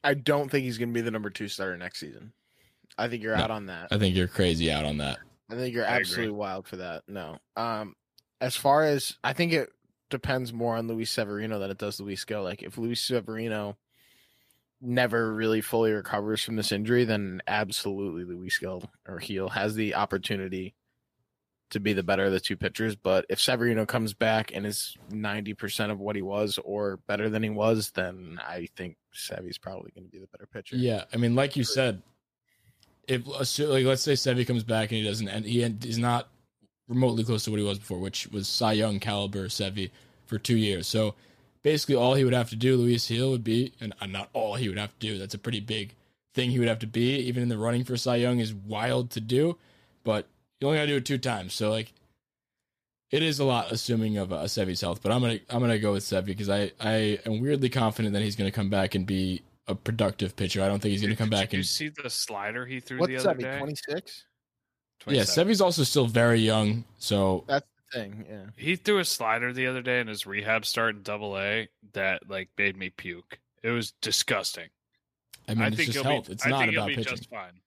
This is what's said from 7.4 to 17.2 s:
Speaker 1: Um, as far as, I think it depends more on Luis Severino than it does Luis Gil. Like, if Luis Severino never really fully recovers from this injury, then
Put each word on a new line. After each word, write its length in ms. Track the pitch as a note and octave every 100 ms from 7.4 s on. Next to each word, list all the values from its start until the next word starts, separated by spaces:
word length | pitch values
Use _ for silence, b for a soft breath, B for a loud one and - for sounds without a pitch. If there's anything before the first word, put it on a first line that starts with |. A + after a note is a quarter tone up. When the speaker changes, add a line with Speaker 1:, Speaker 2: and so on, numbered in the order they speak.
| _ -
Speaker 1:
Um, 380 | A#2 A2 G#2 - _ _ _ _
as 160 | B2 -
far 280 | C#3 D3
as, 320 | D#3 C#3+ - -
I 80 | B2+
think 200 | C3+ E3+
it 180 | D#3+ B2+ _ _ _ _
depends 420 | C3 - C3 B2
more 240 | A#2 A#2 A2+
on 100 | A2+
Luis 240 | A2+ A2
Severino 480 | - G#2 G#2 A2 G#2+
than 120 | G2
it 80 | G2
does 200 | G#2 -
Luis 260 | G2+ F#2+
Gil. 180 | - G#2+
Like, 200 | F#2 G2+
if 140 | - A#2
Luis 240 | A#2 A#2+
Severino 760 | - B2 G#2+ A2 A2+ G#2+ G#2 G2+ _ b b b b b b b b _
never 500 | B2 B2 B2 A#2 A2+
really 280 | G#2+ A2+ A2
fully 300 | G#2 A#2 A2+
recovers 500 | G#2 - G#2+ G#2 G#2+
from 140 | - A2
this 160 | G#2
injury, 320 | G2+ G#2+ B2
then 360 | A#2 G#2